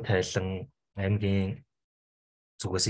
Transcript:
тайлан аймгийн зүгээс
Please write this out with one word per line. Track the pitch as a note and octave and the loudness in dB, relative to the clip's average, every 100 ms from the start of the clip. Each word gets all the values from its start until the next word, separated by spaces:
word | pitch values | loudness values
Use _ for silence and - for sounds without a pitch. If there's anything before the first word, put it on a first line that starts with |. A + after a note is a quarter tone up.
| - | 4
тайлан | F#2 F#2 G2 F#2 F#2 - _ _ | 2 2 -2 -2 -4 -8 _ _
аймгийн | G2 G2 G#2 G2 G2 F#2+ - - _ _ _ _ _ _ _ _ - | -4 0 2 2 2 0 -4 -12 _ _ _ _ _ _ _ _ -8
зүгээс | F#2+ F2+ G#2 | -4 0 0